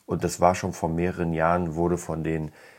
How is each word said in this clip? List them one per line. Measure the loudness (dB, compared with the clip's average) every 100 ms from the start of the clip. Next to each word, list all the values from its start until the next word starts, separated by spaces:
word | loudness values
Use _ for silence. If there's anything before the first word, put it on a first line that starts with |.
| -6
und | -2 -2
das | 4
war | 4 4
schon | -2
vor | -4 -2
mehreren | 0 -2 0 -2
Jahren, | 2 2 2 0 0
wurde | 0 0
von | -4 -4
den | -2 -2 -4 -10 -20